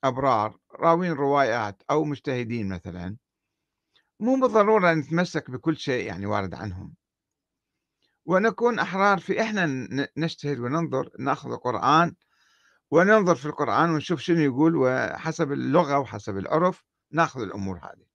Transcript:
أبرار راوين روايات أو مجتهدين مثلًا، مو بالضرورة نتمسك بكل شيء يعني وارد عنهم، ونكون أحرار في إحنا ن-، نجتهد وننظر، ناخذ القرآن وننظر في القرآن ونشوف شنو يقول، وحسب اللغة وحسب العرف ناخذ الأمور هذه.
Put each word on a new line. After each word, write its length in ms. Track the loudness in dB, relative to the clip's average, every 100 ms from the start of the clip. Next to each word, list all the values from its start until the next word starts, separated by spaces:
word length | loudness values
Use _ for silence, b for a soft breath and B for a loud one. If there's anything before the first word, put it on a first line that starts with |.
أبرار 540 | -2 0 2 2 0 -6 _
راوين 380 | -2 2 2 0
روايات 720 | -2 0 2 2 0 -4 -8 -2
أو 140 | -2
مجتهدين 640 | 0 -4 -4 -4 -4 -4 -4
مثلًا، 480 | -6 -10 -10 -10 -12 _ _ _ _ _ _ _ _ _ _
مو 160 | 0 2
بالضرورة 580 | 4 4 6 6 4
نتمسك 560 | 2 0 -2 0 -4 -8
بكل 260 | -6 -2 -2
شيء 300 | -2 -4 -4
يعني 200 | -6 -4
وارد 280 | -2 -4
عنهم، 400 | -6 -10 -10 -14 -20 _ _ _ _ _ _ _ _ _ _ _ _ 0
ونكون 520 | 2 2 2 0 0
أحرار 400 | -4 0 2 2
في 240 | 0 -2
إحنا 240 | -2 0 -2
ن-، 400 | -2 -4 -4 -4 -4
نجتهد 420 | -6 -4 -6 -4
وننظر، 520 | -4 -2 -2 -4 -6 -8
ناخذ 340 | -4 -4 -6
القرآن 600 | -6 -4 -2 2 4 2 -2 _ _ _ _ _ _ _
وننظر 440 | 2 6 4 4
في 120 | 2 0
القرآن 440 | -4 0 2 2
ونشوف 300 | 0 -2 -6
شنو 200 | 0 2
يقول، 360 | 2 4 4 4
وحسب 760 | 2 2 -2 -4 -6 -4 -4
اللغة 460 | -2 2 2 4 2
وحسب 400 | 0 -8 -8 -6
العرف 460 | 0 2 2 -2 _ _ _
ناخذ 280 | -2 -2 -2
الأمور 360 | -8 -6 -6 -8
هذه. 280 | -12 -20 _